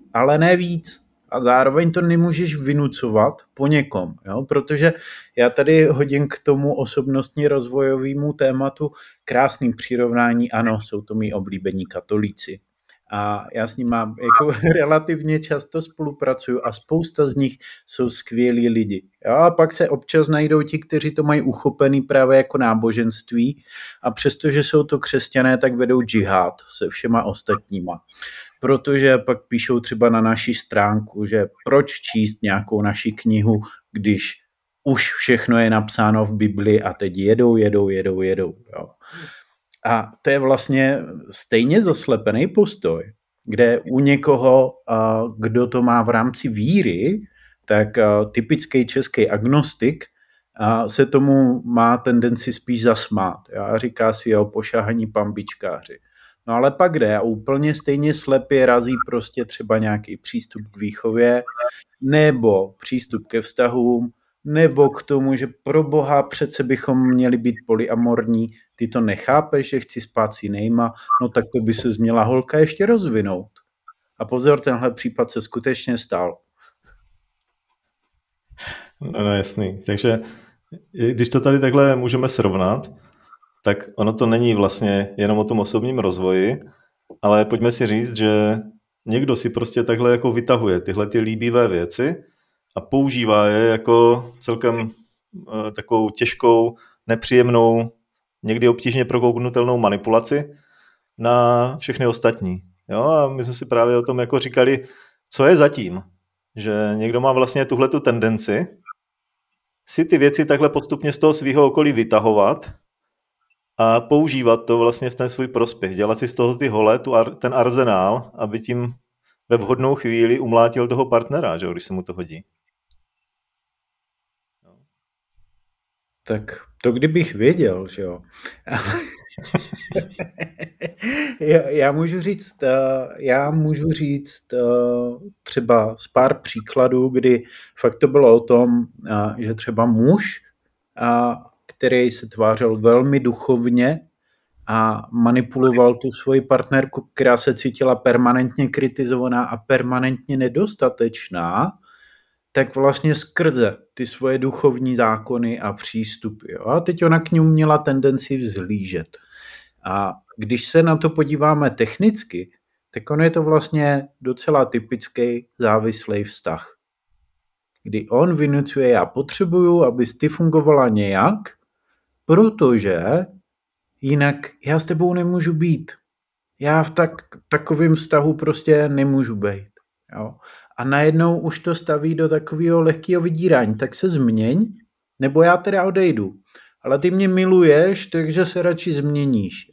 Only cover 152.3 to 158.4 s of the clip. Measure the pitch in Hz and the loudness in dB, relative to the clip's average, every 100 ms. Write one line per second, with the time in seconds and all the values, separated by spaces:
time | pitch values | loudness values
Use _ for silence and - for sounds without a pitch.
152.3 | _ _ - 131 135 139 139 156 151 - | _ _ -2 -2 0 0 2 0 -2 -4
153.3 | - 165 127 110 92 _ - 123 - 131 | -2 0 2 0 -2 _ -10 -10 -4 -2
154.3 | 131 131 127 143 123 127 123 113 110 110 | -2 -2 0 0 0 -2 0 0 0 -4
155.3 | 123 117 117 104 101 - 113 107 - 110 | -4 -4 -4 -8 -8 -10 -8 -8 -8 -12
156.3 | 107 - - 110 151 170 170 170 165 160 | -12 -16 -10 -2 -2 -2 0 2 2 2
157.3 | 165 160 156 151 151 151 135 139 135 - | 2 2 2 2 2 2 0 0 0 -4
158.3 | 135 | -6